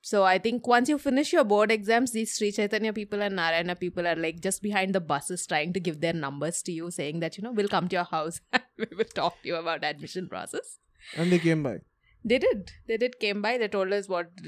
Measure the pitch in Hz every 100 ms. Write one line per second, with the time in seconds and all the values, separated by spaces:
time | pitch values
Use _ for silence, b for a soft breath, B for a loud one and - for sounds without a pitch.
0 | - 208 190 185 233 233 233 240 254 294
1 | 285 262 294 349 240 208 214 220 202 226
2 | 247 220 220 - 208 208 208 220 220 214
3 | 208 208 208 196 165 165 175 175 180 180
4 | 175 165 165 165 185 185 208 202 190 196
5 | 160 143 - 175 - 160 156 180 175 151
6 | 165 165 139 143 147 170 - 165 170 180
7 | 147 160 165 - 214 233 202 190 180 180
8 | 175 160 156 170 _ 254 - - 220 170
9 | 214 - 170 - - 165 165 160 151 151
10 | 147 - 185 92 85 - - - _ _
11 | B - 170 180 165 160 143 95 _ _
12 | _ _ 226 254 508 220 185 - - 220
13 | 247 - 208 202 208 247 214 202 190 202
14 | 196 180 175 175